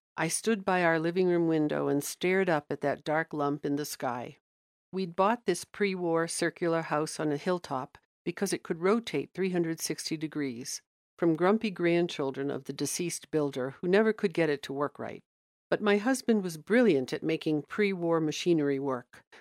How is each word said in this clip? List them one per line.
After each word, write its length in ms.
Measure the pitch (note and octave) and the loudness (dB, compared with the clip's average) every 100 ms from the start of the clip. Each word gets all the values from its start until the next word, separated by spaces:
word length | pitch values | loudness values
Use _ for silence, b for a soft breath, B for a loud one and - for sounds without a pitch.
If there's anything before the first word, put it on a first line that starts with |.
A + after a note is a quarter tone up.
| _ - | _ -4
I 120 | D#3+ | -4
stood 360 | - G#3+ A3 | -2 -2 0
by 200 | G3 F#3 | 0 2
our 160 | E3+ E3 | 4 2
living 260 | E3 F3 F3+ | 0 2 2
room 200 | F3 E3 | 2 2
window 400 | D#3+ D3+ D3 C#3 | 2 2 0 0
and 160 | C#3 | 0
stared 480 | - - F3+ F#3+ F#3 | -2 -2 0 2 2
up 160 | D3+ - | 0 -2
at 120 | C#3+ | -4
that 220 | D3 - | -2 -2
dark 300 | - D3+ D#3+ | -2 -2 -2
lump 320 | D3+ C#3+ C#3+ D3 | -2 -2 -2 -2
in 120 | C#3+ | -4
the 80 | D3 | -4
sky. 520 | - C3+ B2 A#2 C3 _ _ _ _ _ | -6 -6 -6 -10 -14 _ _ _ _ _
We'd 240 | F#3+ F#3 E3+ | -6 -4 2
bought 320 | G3 A3 - | 2 2 0
this 180 | F3 - | -2 -4
pre-war 640 | - G3+ F#3 F3 E3 E3 | -2 -2 0 0 0 0
circular 560 | - E3+ - E3+ E3 | -2 -2 0 0 0
house 360 | D#3 D3+ D#3 - | 0 -2 -2 -2
on 120 | D#3 | -2
a 60 | C#3+ | -2
hilltop 600 | F#3 F3+ - C3+ C3 - _ _ | -2 -4 -4 -6 -8 -14 _ _
because 300 | - - F#3+ | -10 -4 -4
it 80 | E3+ | -4
could 220 | - E3 | -6 -2
rotate 480 | F3+ A3+ A#3 D3 - | 0 0 0 -4 -4
three 160 | - F#3 | -4 -2
hundred 320 | F3+ E3 E3 | 0 -2 -2
sixty 360 | - D#3 - D#3 | -6 -6 -6 -6
degrees, 680 | D#3 D3+ C#3 A#2 C3+ - _ _ _ - | -6 -4 -6 -6 -10 -12 _ _ _ 0
from 180 | E3+ D#3+ | 2 4
grumpy 360 | F3+ A3 A3 | 4 2 0
grandchildren 800 | F3 E3+ E3+ F3 - C#3 C3+ C#3 | 0 2 2 0 -2 -4 -4 -4
of 140 | C#3 C3+ | -6 -8
the 80 | |
deceased 580 | C#3+ D3 - F3 - - | -6 -4 -4 -6 -8 -4
builder 420 | D#3 C#3+ C3+ C3 - | -2 -2 -2 -6 -4
who 60 | F3+ | 2
never 260 | F#3+ A3 | 4 4
could 220 | G#3+ G3+ E3 | 2 0 2
get 160 | D#3 | 0
it 100 | C#3+ | 0
to 120 | - | -4
work 260 | C#3 C#3+ - | -4 -4 -4
right. 240 | A#2 - - _ _ _ - | -10 -12 -16 _ _ _ -2
But 120 | E3 | 0
my 160 | G#3 G3+ | 4 2
husband 460 | A3 C4 - G#3+ | 2 0 2 2
was 120 | F#3 D#3+ | 0 -6
brilliant 560 | D3+ A#3 A#3 C#3 B2+ | 2 6 6 6 2
at 120 | D#3 | -2
making 400 | D3+ D#3+ D#3+ D3+ | -2 -2 0 -2
pre-war 580 | - - G3+ F#3 E3+ E3 | -2 0 0 2 0 2
machinery 580 | D#3 - F3+ E3 C#3+ C3+ | 0 0 2 2 2 0
work. 460 | C#3 B2+ - - _ B | -2 -4 -6 -20 _ B